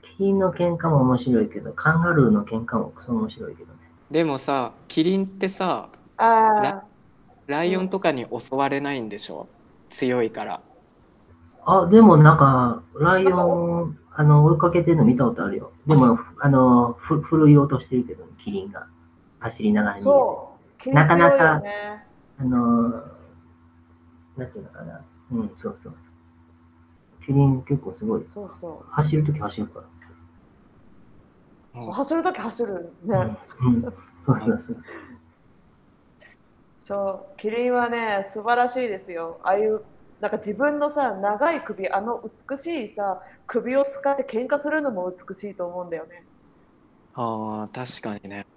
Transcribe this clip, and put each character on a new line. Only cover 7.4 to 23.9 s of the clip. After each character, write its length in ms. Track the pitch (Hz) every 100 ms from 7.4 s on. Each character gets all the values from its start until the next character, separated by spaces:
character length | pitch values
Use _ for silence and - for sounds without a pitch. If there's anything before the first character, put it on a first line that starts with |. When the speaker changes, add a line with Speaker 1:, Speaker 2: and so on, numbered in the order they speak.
| -
Speaker 2:
ラ 160 | 147
イ 140 | 175 185
オ 40 |
ン 80 | 185
と 100 | 190
か 120 | 180
に 140 | 139 113
襲 240 | 117 - 131
わ 140 | 139
れ 120 | 139
な 120 | 143
い 80 | 139
ん 80 | 110
で 100 | 104
し 100 | -
ょ？ 100 | 80
Speaker 3:
う 20 |
ん。 40 | - _ _ _ _
Speaker 2:
強 320 | - 131 123
い 80 | 113
か 140 | 113 107
ら。 160 | 87 _ _ _ _ _ _ _ _ - _ -
Speaker 1:
あ、 220 | 185 175
で 140 | 214
も 160 | 220 156
な 180 | 151 156
ん 20 |
か、 460 | 139 131 123 117 - -
ラ 200 | 160 185
イ 60 | 190
オ 40 |
ン、 20 |
Speaker 3:
な 40 | 180
ん 20 |
か 80 | 175
お 420 | 175 170 170 165 151 _ -
Speaker 1:
あ 80 |
の、 220 | 147 147 151
追 100 | 170
い 20 |
か 140 | 175
け 120 | 175
て 80 | 170
る 60 | 160
の 80 | -
見 120 | 123
た 80 | 120
こ 60 |
と 120 | -
あ 40 | 98
る 100 | 98
よ。 140 | - _ -
で 100 | 151
も、 80 |
Speaker 2:
あ、 40 | 127
そ 60 |
う。 60 | 117 - -
Speaker 1:
あ 100 | 143
の、 440 | 135 127 123 120 -
ふ-、 200 | - 151
ふ 160 | - 160
る 120 | 151
い 80 | 147
落 120 | 143
と 100 | 135
し 80 | -
て 80 | 127
る 80 |
け 100 | 120
ど、 100 | - 87 -
キ 140 | -
リ 120 | 101 95
ン 60 |
が。 160 | - - _ _ _ _ _
走 240 | 113 -
り 100 | 214
な 100 | 208
が 80 | 208
ら 40 | 98
逃 20 |
げ 20 |
て。 40 |
Speaker 3:
そ 520 | 262 277 - - - -
う。 260 | _ _
キ 80 | -
リ 40 | 147
ン 60 | 151
強 120 | 170
い 20 |
よ 80 | 170
ね。 20 |
Speaker 1:
な 0 |
か 0 |
な 80 | -
か、 260 | 160 151 151 208 208 214 _ _ _ _
あ 40 |
の、 480 | 127 123 120 117 117 113 - - - - _ _ _ _ _